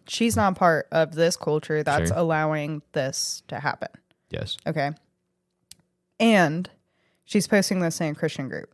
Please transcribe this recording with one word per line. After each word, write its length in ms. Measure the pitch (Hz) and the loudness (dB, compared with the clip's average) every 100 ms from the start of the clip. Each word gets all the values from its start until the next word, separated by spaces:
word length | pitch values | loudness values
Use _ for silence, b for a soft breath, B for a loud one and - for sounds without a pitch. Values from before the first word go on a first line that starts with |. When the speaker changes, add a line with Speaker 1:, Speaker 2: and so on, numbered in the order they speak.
| - | -12
Speaker 1:
She's 300 | - 226 208 | -2 0 2
not 180 | 202 180 | 0 4
part 320 | 180 156 - | 4 4 0
of 200 | 160 160 160 | 0 0 2
this 200 | 170 - | 0 2
culture 480 | - 151 - 151 | -2 -2 -2 -2
that's 260 | 147 147 165 | 0 0 0
Speaker 2:
Sure. 60 | - | 0
Speaker 1:
allowing 640 | 165 156 156 151 147 151 - | 0 0 0 -2 -4 -8 -6
this 500 | 156 131 - - - - | -4 -4 -4 -6 -8 -10
to 100 | 113 | -6
happen. 300 | 143 - - - _ _ _ | -4 -4 -8 -12 _ _ _
Speaker 2:
Yes. 260 | - - - - | -10 -8 -8 -6
Speaker 1:
Okay. 260 | 156 143 151 _ _ _ _ _ _ _ - _ _ _ _ | -4 -4 -6 _ _ _ _ _ _ _ -20 _ _ _ _
And 480 | 226 208 160 160 180 - _ _ _ _ _ | 4 6 4 2 -6 -14 _ _ _ _ _
she's 220 | 208 - | -2 2
posting 340 | 208 190 185 | 2 2 0
this 180 | 170 - | -2 -2
in 80 | 165 | -6
a 20 | 151 | -2
Christian 320 | 156 - 135 | -4 -4 -8
group. 220 | 76 - | -8 -10